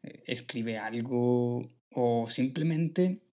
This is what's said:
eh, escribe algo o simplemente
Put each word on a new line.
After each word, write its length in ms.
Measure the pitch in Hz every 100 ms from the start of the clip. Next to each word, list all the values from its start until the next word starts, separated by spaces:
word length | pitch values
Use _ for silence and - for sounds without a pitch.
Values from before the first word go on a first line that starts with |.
eh, 180 | - - -
escribe 500 | 123 - 117 113 110
algo 880 | 110 117 120 123 120 123 120 120 120 _ _
o 400 | - 120 117 117
simplemente 960 | - 131 160 165 160 165 180 185 185 _